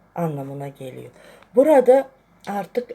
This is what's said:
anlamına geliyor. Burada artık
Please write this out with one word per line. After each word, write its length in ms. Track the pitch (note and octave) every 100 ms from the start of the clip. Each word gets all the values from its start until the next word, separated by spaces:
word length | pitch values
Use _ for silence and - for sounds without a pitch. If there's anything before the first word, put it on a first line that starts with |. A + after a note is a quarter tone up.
| _
anlamına 540 | F3 E3 C#3+ C3+ C#3 C#3
geliyor. 420 | C#3 C3 B2+ B2 _ - _ _
Burada 540 | A#3 D4+ C#4 B3 C4+ C4+ _ _ _ -
artık 420 | G3+ F#3+ A#3+ B3